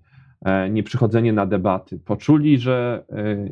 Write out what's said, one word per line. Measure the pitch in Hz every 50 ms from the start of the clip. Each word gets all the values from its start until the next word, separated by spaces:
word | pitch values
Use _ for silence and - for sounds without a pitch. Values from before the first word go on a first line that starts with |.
| _ _ _ - - _ _ - -
e, | 95 95 95 95 95
nieprzychodzenie | 107 110 104 - - - 120 107 110 117 117 117 110
na | 104 98
debaty, | 95 104 95 90 104 92 - - - 95 85
poczuli, | - - 104 - - - 151 151 147 151 143
że, | 127 117 131 127 123 123 120 117 107 - -
e, | - 107 104 107 104 101 101 -